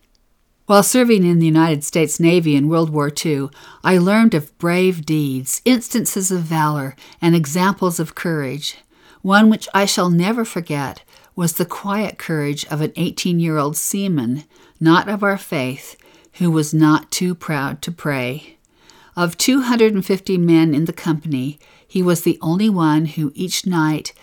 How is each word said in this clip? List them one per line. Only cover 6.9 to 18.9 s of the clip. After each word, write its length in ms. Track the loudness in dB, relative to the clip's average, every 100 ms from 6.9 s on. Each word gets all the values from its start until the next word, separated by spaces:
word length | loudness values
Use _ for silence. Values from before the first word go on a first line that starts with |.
| -10 -20 -2
and 140 | 2
examples 640 | 2 2 0 0 0 -2 -2
of 160 | -6
courage. 600 | -6 -6 -4 -4 -8 -10 -12 _ _ _ _
One 280 | 2 6 6
which 180 | 4 0
I 100 | 0
shall 260 | 0 0 2
never 340 | 2 0 -2
forget 580 | -4 -8 -6 -6 -6 -10 _ _ _
was 200 | -4 -4
the 100 | -2
quiet 540 | -6 -6 -6 -4 -4 -8
courage 460 | -6 -4 -4 -6 -6
of 140 | -4
an 100 | -4
eighteen-year-old 800 | -4 -4 -2 -2 0 0 0 -2 -4
seaman, 680 | -6 -4 -2 -2 -2 -6 -10 _ _ _
not 300 | -2 -2 -2
of 160 | -4
our 140 | -2 -4
faith, 580 | -6 -6 -6 -8 -16 -20 _ _ _
who 180 | -4 0
was 200 | 0 0
not 380 | 2 4 2 0
too 240 | -6 -4
proud 480 | -4 -6 -6 -6 -8
to 80 | -12
pray. 640 | -8 -6 -4 -4 -8 -14 _ _ _ _